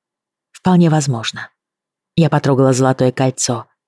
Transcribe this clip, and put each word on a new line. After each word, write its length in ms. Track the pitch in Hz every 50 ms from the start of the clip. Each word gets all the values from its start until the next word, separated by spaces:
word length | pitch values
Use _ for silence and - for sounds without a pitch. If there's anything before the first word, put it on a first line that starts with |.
| _ _ _ _ _ _ _ _ _ _ -
Вполне 380 | - - 185 185 175 175 165
возможно. 600 | 156 156 139 139 127 113 107 - - - - - _ _ _ _ _ _ _ _ _ _ _ _ _
Я 140 | - 165 147
потрогала 420 | - 147 - 139 139 127 135 131 131
золотое 380 | 123 135 131 131 - 131 127
кольцо 560 | 123 - 135 131 - - - - 120 113 - _ _ _ _